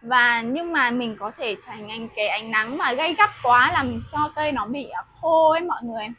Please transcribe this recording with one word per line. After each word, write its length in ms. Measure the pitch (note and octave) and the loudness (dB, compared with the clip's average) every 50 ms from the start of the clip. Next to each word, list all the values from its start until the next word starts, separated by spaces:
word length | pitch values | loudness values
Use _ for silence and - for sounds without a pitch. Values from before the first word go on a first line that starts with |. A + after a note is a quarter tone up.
Và 400 | _ A#3 B3 B3+ A#3+ A#3+ A#3+ A#3 | _ 2 2 4 4 4 2 0
nhưng 320 | A3+ A#3 B3+ D#4 E4+ F4 E4+ | 0 -2 -4 -4 -4 -2 0
mà 180 | D4+ B3+ A#3+ | 0 2 2
mình 240 | A#3 B3 B3 A3+ A3 G#3 | 0 -2 -2 -4 -6 -6
có 120 | G3+ G#3+ A#3+ - | -8 -10 -8 -6
thể 180 | C#4 A#3 G3+ F#3 - | -6 -6 -6 -6 -10
tránh 260 | - A3+ G#3+ G#3 G#3 | -16 -16 -14 -12 -12
ánh, 160 | A3 A3+ A3+ A3+ - | -10 -10 -10 -10 -4
cái 120 | - G#3+ G3+ | -2 -2 0
ánh 240 | E3 G#3+ A3 A3 | 0 -4 -4 -2
nắng 260 | A3+ G#3+ G#3+ A3+ B3+ D#4+ | -2 -2 0 0 -4 -2
mà 160 | F#4 D#4+ A#3+ | -2 -2 0
gay 200 | B3+ D#4 E4 E4 | 0 -2 -2 2
gắt 160 | - G#4 G#4 - - - | 2 2 2 2 -2 2
quá 280 | B3 A#3+ B3 B3+ - F4+ | 4 6 6 6 4 2
làm 300 | D#4+ C4+ B3 A#3+ A#3 A#3 - | 0 0 0 -4 -6 -10 -6
cho 200 | - D4 D4+ G3+ - | -2 -2 -2 -2 -2
cây 160 | D4 D4+ D4+ | -2 -2 -2
nó 140 | D4 B3 G#3 | -2 -2 -4
bị, 180 | G#3 B3 C#4+ B3+ | -4 -6 -8 -8
ờ, 200 | - - F3 F#3 _ _ _ | -8 -10 -12 -12 _ _ _
khô 300 | - D#4+ E4 D#4+ D#4+ D#4 | -2 2 4 6 6 6
ấy 100 | D#4 E4 | 6 4
mọi 220 | E4+ F4 B3+ - A#3+ | 0 -2 -4 -6 -6
người. 240 | A#3 A3+ A3+ G#3+ A3 A#3+ | -8 -8 -8 -8 -10 -12